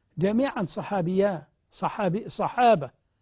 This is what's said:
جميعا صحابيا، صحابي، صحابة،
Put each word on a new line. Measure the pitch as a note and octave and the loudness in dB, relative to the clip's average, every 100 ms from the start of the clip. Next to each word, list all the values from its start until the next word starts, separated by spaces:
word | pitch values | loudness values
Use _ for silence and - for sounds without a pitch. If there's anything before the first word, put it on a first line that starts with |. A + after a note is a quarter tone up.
| _ - | _ -2
جميعا | F#3 A3+ C4+ - | 0 2 0 -2
صحابيا، | F3+ - - G3+ E3+ F#3 G3+ E3+ - _ _ | -6 -6 -4 -2 0 2 2 0 -10 _ _
صحابي، | - E3+ - G3 F#3 G3+ | -6 -6 -2 -2 -2 -4
صحابة، | - F3 - A#3+ G3+ C3 - _ _ | -6 -4 2 4 4 0 -14 _ _